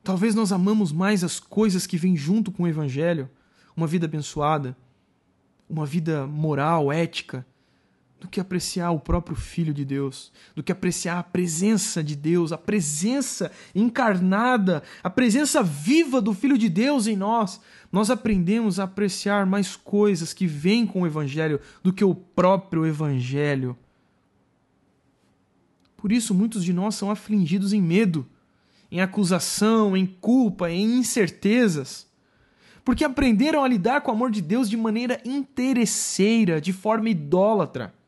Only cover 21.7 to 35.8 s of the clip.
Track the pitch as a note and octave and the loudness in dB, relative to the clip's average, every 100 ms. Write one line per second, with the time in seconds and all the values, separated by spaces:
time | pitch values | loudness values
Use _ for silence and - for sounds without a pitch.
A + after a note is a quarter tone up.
21.7 | - F#3 F#3+ G3+ F3+ - - F3+ F#3+ F#3+ | -2 -2 2 2 0 -4 2 4 4 0
22.7 | E3 D#3+ D3+ D3+ C3+ B2 C#3 D3 C#3 B2+ | 0 0 0 -2 -2 -2 -2 0 -2 -4
23.7 | B2 _ _ _ _ _ _ _ _ _ | -8 _ _ _ _ _ _ _ _ _
24.7 | _ _ _ _ _ _ _ _ _ _ | _ _ _ _ _ _ _ _ _ _
25.7 | _ _ _ G3+ A#3 A3+ F#3 A3+ A3 F3 | _ _ _ 0 0 2 0 0 -2 -2
26.7 | F3+ G3+ G#3 G3+ G#3 - G#3+ E3 F#3+ G3 | -2 -2 -4 -4 -6 -2 0 2 0 0
27.7 | G#3+ E3+ F3 A3 D#3+ B2 _ _ _ _ | 0 2 4 2 0 -6 _ _ _ _
28.7 | _ _ E3+ F#3 F#3+ F#3 F3+ - - G#3 | _ _ -4 -2 0 0 0 -2 0 2
29.7 | A3+ G#3 F#3+ F#3 - - B3+ A#3 F3+ F3 | 4 2 2 0 -2 0 2 2 0 -4
30.7 | E3+ G#3+ B3 A#3+ - F3+ - G3 A#3 A#3 | 0 2 2 0 0 0 0 2 4 4
31.7 | D#3 B2+ - - _ _ _ _ _ _ | 2 -6 -14 -20 _ _ _ _ _ _
32.7 | - - A#3+ D4+ C4 C4+ G#3 D4 D#4+ C4 | -8 -2 0 0 2 2 4 4 2 2
33.7 | A#3 F3 C#4+ C#4+ A3 B3+ G#3+ D#3 A3+ A#3 | 2 2 0 0 -2 0 -2 -2 0 0
34.7 | A3+ A3+ A3 B3 B3 A#3 C#4 C4+ - B3+ | -2 -2 -2 -2 -4 -4 -6 -6 -4 0
35.7 | C4+ | 2